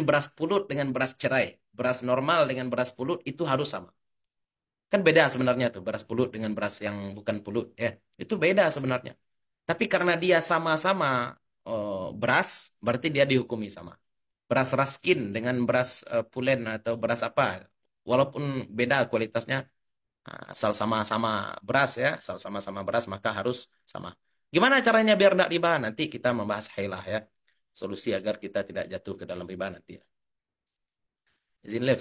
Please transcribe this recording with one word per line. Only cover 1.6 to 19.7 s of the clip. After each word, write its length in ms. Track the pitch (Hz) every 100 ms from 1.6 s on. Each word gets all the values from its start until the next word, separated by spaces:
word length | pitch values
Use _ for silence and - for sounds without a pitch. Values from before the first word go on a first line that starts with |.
| _ -
beras 220 | 123 127 123
normal 380 | 127 143 170 139
dengan 240 | 131 127
beras 200 | 120 127 -
pulut 240 | 135 175 143
itu 160 | -
harus 280 | 160 135 143 95
sama. 160 | 87 _ _ _ _ _ _ _ _ _ -
Kan 100 | 202 165
beda 200 | 160 143
sebenarnya 340 | 127 127 123 120
tuh, 80 | 98 92
beras 160 | 110 -
pulut 220 | 113 127 110
dengan 160 | 110 107
beras 220 | 104 - 104
yang 320 | 104 98 104
bukan 240 | 104 104
pulut 300 | 104 113 - -
ya. 220 | 113 - _ -
Itu 160 | - 202
beda 320 | 180 190 170
sebenarnya. 480 | 147 131 127 127 - _ _ _ _ -
Tapi 240 | 165 226
karena 240 | 185 175
dia 240 | 165 180 170 160
sama-sama, 840 | 165 165 156 185 196 143 123 123 - _ _ -
eh, 420 | 110 104 95 92 104
beras, 560 | 113 147 185 - - _
berarti 320 | 117 120 160 139
dia 100 | 139
dihukumi 420 | 131 117 117 101
sama. 300 | 82 85 - _ _ _ _ -
Beras 240 | 123 131 135
raskin 560 | 135 - - 160 104 107
dengan 220 | 123 127 120
beras, 400 | 127 127 - -
eh, 160 | 117
pulen 480 | 113 131 131 127 110
atau 240 | 110 117 117
beras 240 | 113 117 117
apa, 400 | - 117 92 - _ _ _ -
walaupun 640 | 127 139 135 143 131 110
beda 400 | 107 123 139 117
kualitasnya, 560 | 110 110 117 120 135 -